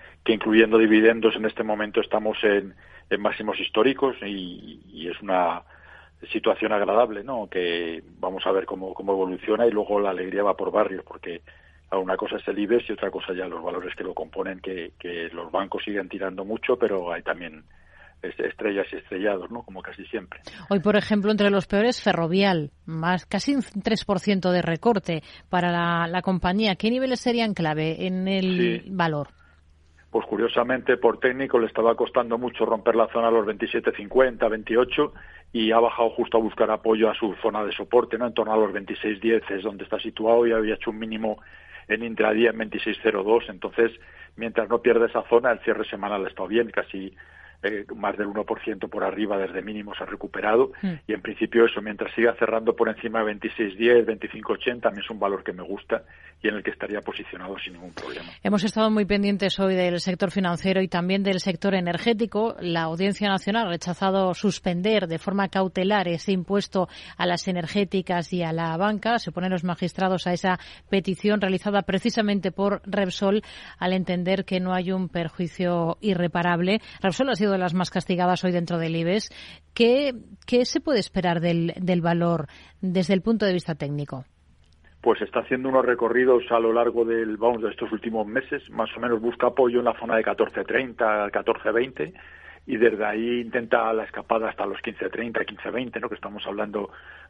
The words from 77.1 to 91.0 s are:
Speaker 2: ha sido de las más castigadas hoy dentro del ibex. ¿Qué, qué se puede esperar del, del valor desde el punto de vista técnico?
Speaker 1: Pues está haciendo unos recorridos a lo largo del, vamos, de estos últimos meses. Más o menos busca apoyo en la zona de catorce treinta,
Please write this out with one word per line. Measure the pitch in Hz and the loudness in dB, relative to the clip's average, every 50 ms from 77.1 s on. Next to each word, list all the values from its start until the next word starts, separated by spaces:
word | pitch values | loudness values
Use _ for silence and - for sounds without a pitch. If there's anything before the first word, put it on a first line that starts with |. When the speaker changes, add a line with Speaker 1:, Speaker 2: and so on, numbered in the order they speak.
| - - 262 277 | 2 2 0 0
Speaker 2:
ha | 233 | 2
sido | 165 214 208 | 2 2 2
de | 196 185 | 2 2
las | 180 180 160 | 0 0 0
más | 185 175 - | 0 -2 0
castigadas | - 185 - - 185 175 180 180 180 170 - | -2 -4 -2 0 0 2 4 2 2 2 2
hoy | 185 | 0
dentro | 175 175 170 - 180 170 | 0 0 0 0 -2 -2
del | 165 160 165 | -2 -2 -2
ibex. | 165 165 170 185 220 - - - - - - - - _ _ _ | 0 0 2 0 0 -2 -6 -14 -18 -20 -20 -20 -20 _ _ _
¿Qué, | - 233 233 247 277 294 277 254 220 - - 202 - - | 4 4 6 6 4 2 0 -4 -6 -14 -18 -20 -18 -4
qué | - 247 240 254 | 2 2 2 2
se | - - 339 | 2 -2 -2
puede | - 320 285 214 | 0 2 2 2
esperar | 175 - - 190 175 180 170 170 | 0 0 -2 0 0 2 2 2
del, | 160 170 170 170 165 170 - | 2 2 2 2 2 0 -2
del | - 185 180 180 175 | -2 0 2 2 2
valor | 160 170 170 170 170 170 170 160 147 - - - - - - _ | 4 2 2 4 4 2 2 0 -2 -6 -12 -20 -20 -20 -12 _
desde | - 185 175 185 180 170 | -4 0 0 0 2 2
el | 196 190 | 2 2
punto | - 220 233 208 214 | 2 2 0 2 2
de | 196 | 2
vista | 180 180 - - 160 | 0 0 -2 -4 -6
técnico? | 143 151 143 147 147 147 - - 127 127 - _ _ _ _ _ _ _ _ - _ _ - - _ | -4 -4 -4 -4 -4 -6 -6 -8 -12 -12 -14 _ _ _ _ _ _ _ _ -20 _ _ -20 -20 _
Speaker 1:
Pues | - 120 107 - | 2 2 4 4
está | 107 - - 123 | 0 -2 -2 -2
haciendo | 117 - 131 127 131 135 | 0 0 -2 -2 0 4
unos | 131 131 117 | 4 4 4
recorridos | 123 120 120 117 110 117 123 127 131 127 120 120 - | 4 2 2 2 2 4 4 6 6 6 4 4 2
a | 120 117 | 2 2
lo | 113 113 113 | 4 4 4
largo | 120 120 117 104 120 113 | 4 2 2 2 2 0
del, | 113 117 113 113 110 107 104 | 2 0 0 0 -2 -2 2
vamos, | 110 120 120 113 | 2 2 2 2
de | 113 104 | -2 -4
estos | 104 - 120 107 | -4 -6 -6 -6
últimos | 110 104 - 117 110 110 107 | -6 -6 -6 -4 -2 -2 -4
meses. | 104 110 131 131 - 147 139 - - | -2 -2 -4 -4 -4 -8 -8 -8 -10
Más | - 113 110 107 - | -4 -4 -4 -4 -4
o | 120 | -6
menos | 117 123 117 107 | -2 0 0 0
busca | 110 117 117 - 127 | 0 -2 0 2 0
apoyo | 123 - - 131 120 120 120 | 2 4 4 4 4 4 2
en | 120 | 2
la | 120 117 - | 2 -2 -2
zona | - 117 113 | -4 0 0
de | 113 | 0
catorce | 110 110 101 - 110 - - - | 2 0 0 0 0 0 0 -6
treinta, | - - 107 120 135 123 110 - | -6 -2 -2 -2 -2 -2 -4 0